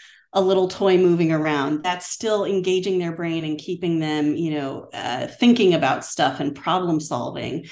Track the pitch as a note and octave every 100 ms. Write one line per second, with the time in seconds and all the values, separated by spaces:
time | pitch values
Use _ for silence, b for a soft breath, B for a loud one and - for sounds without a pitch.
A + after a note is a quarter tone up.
0 | B B B G3 F#3+ F#3+ F#3 - G3 F3+
1 | F3+ E3+ E3 D#3+ D#3 D3 C#3+ D3+ F3+ F3+
2 | - - A3 G#3 G3 G3 F3+ F#3 F#3+ F#3
3 | E3+ E3 E3+ E3 D#3 D3+ - F3 F3+ E3
4 | D#3 D3+ D3 D3+ E3 D3+ C#3 B2 - -
5 | A#2+ B2+ - - A#3+ A#3 F#3+ D#3+ C3+ -
6 | - - C#3+ C#3 C#3+ C#3+ E3+ F#3 F3 D#3
7 | D#3+ C3 B2+ C3 A#2 D3 D#3+